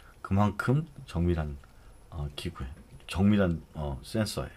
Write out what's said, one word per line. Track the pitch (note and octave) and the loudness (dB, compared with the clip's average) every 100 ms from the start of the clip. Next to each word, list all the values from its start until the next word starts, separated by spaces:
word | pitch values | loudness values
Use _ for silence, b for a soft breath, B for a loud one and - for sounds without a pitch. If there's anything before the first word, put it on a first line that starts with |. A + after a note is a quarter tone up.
| b b | b b
그만큼 | - G2 G#2 - - C#3+ E3 - - | 0 4 4 2 2 2 0 -10 -6
정밀한, | E2+ F2 D#2+ D2+ C#2 - b b - - | 0 2 2 -2 -8 -14 b b -20 -14
어, | D#2 C#2+ - | -8 -8 -6
기구에, | F2 - C2+ - - - - | -10 -8 -10 -12 -18 -18 -8
정밀한, | F2 G2+ G#2 F#2 D#2+ - D#2 | 2 4 6 4 0 -6 -8
어, | D2 C2 | -6 -6
센서예요, | - A2 G#2 - C2 | -4 -2 -2 -2 -6